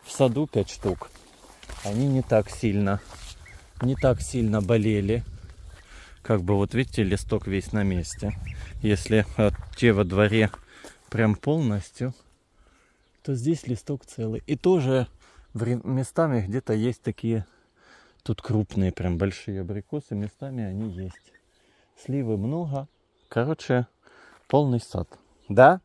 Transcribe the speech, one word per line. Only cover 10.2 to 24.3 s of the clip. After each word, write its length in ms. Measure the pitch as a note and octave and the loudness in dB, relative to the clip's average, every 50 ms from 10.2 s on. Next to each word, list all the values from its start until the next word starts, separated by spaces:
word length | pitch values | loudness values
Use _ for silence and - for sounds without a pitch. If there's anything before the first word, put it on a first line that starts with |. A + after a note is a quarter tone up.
| G#2+ G#2 G#2+ A2+ A2 G#2+ - - - - - - - - - _ _ - | 4 4 4 4 2 2 0 -8 -20 -20 -20 -20 -20 -20 -20 _ _ -6
прям 260 | - A2 A2+ G#2+ G#2 | -2 2 2 2 2
полностью, 760 | - - C#3+ D3+ E3 D3+ A#2 G#2 G2+ - - _ - B2 B2+ B2 _ _ _ _ _ _ _ _ _ _ _ _ _ _ _ _ _ _ _ _ _ _ | 0 0 -2 0 0 0 0 -2 -4 -6 -10 _ -8 -8 -8 -8 _ _ _ _ _ _ _ _ _ _ _ _ _ _ _ _ _ _ _ _ _ _
то 100 | - C#3 | -6 -4
здесь 320 | A#2+ A#2 D3+ E3 - - | -2 0 -2 -2 -2 -2
листок 380 | A#2 B2 - - - C#3+ C3 - | -6 -6 -6 -4 -8 -8 -8 -10
целый. 380 | - - - A2+ A2 A2 A#2+ - | -16 -8 -6 -6 -4 -4 -6 -4
И 100 | - D3 | -6 -6
тоже 500 | - - F3+ F#3 F3 C3+ C3 C3 C3 A#2+ - - - _ _ _ - - _ - | 0 2 2 2 4 4 2 2 2 0 -2 -8 -20 _ _ _ -20 -20 _ -6
в 100 | A2 A2+ | -4 -2
ре-, 160 | A#2 B2 A#2 - | -2 -2 -2 -2
местами 580 | - C3 C3 B2+ - - - E3 D#3 C3 A#2 G2 | -2 -2 -2 -2 -2 0 0 2 2 2 0 0
где-то 260 | F#2+ G#2 C3 - - A2 | -2 -4 -4 -2 -2 -2
есть 280 | G#2+ A2 B2 A#2 - | 0 0 -2 -4 -4
такие, 440 | _ B2 G#2 - - A2+ A2+ A2 G2 _ _ _ _ _ _ _ _ _ - - _ _ _ _ _ | _ -8 -8 -4 -2 -2 -2 -2 -4 _ _ _ _ _ _ _ _ _ -20 -20 _ _ _ _ _
тут 180 | - A2+ - | -6 -6 -6
крупные, 500 | - - G#2 G#2+ G#2 - - G2 F#2 F#2 | -4 -2 0 0 0 0 0 0 0 0
прям 260 | - - F2+ F2+ F2 | 0 -2 -2 -2 0
большие 440 | E2 G2 G2+ F#2+ - - - G2 F#2+ | 0 0 -2 -2 -6 -10 -8 -8 -8
абрикосы, 540 | F#2 F2 G2+ G#2 G2 _ - D3+ - _ A#2 | -8 -8 -8 -10 -10 _ -10 -10 -8 _ -6
местами 480 | G2+ G#2 G#2 _ _ C#3 C#3 C3 B2 A2 | -6 -6 -6 _ _ -12 -10 -8 -6 -6
они 260 | F#2+ F#2 G2+ A2 A2 | -6 -6 -6 -6 -8
есть. 420 | F2+ F2+ F#2+ F#2 - - _ _ _ _ _ _ _ _ _ _ _ _ _ _ _ - - | -8 -8 -10 -10 -12 -16 _ _ _ _ _ _ _ _ _ _ _ _ _ _ _ -16 -8
Сливы 340 | - C3 C#3+ B2+ A2+ A2 | -6 -4 -2 -2 -2 -2
много. 500 | G2+ G2+ A#2+ D3 E3+ F3 D3 C3+ C#3 C3+ - _ _ _ _ _ _ _ _ | -2 -2 -2 -2 -4 -4 -4 -6 -6 -8 -10 _ _ _ _ _ _ _ _
Короче, 580 | - A2+ A#2+ D3 D#3+ - - - C3 B2 B2 _ _ _ _ - - - - - | -2 0 0 0 -2 -4 -2 0 0 0 0 _ _ _ _ -20 -20 -20 -20 -20